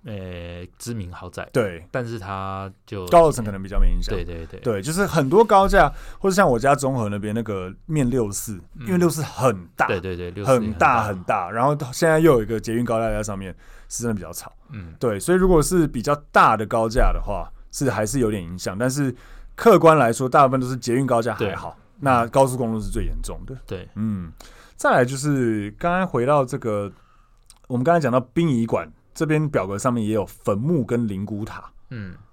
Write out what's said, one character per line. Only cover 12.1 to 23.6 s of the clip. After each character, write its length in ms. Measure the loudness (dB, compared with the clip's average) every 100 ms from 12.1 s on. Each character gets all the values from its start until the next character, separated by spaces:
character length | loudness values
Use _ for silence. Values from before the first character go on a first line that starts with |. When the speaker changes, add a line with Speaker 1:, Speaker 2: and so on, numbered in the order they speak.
| 6
Speaker 2:
又 140 | 6
有 100 | 4
一 40 | 2
个 120 | -4
捷 160 | -2
运 100 | -4
高 140 | 0 0
架 100 | 0
在 120 | -2
上 160 | -4 -8
面， 160 | -10 -14 -20 -20 -14
是 140 | -8
真 80 | -4
的 40 |
比 60 | -6
较 120 | -8
吵。 200 | -14 -16 -20 -18
Speaker 1:
嗯。 240 | -16 -16 -4
Speaker 2:
对， 220 | -4 -2
所 140 | 0
以 40 | 4
如 80 | 6
果 160 | 4
是 240 | 4 2 2
比 160 | 0
较 120 | -2 -4 2
大 240 | 4 6 4
的 100 | 0
高 220 | 0 0
架 240 | 4 4
的 100 | 4
话， 260 | -2 -6 -8 -14 -14
是 200 | -4 -2
还 140 | 0
是 140 | -2 0
有 120 | 0
点 120 | 0
影 160 | -6 -8
响， 180 | -8 -2
但 140 | -2
是 240 | 0 -4 -4 -16 -20 -18
客 240 | 2 4 8
观 180 | 8 6
来 160 | 4
说， 160 | 2 0
大 180 | 4 4
部 40 |
分 80 | 2
都 60 | -4
是 100 | -6
捷 180 | -2
运 120 | -2 2
高 160 | 0
架 120 | 0
还 200 | -4 -4
好， 160 | -6 -12
Speaker 1:
对。 60 | -16 _ _
Speaker 2:
那 260 | 0 2 2
高 200 | 2 2
速 100 | 2
公 160 | -4
路 80 | -4
是 100 | -4
最 140 | -4
严 100 | -4 -4
重 180 | -8 -10 -12
的。 100 | -16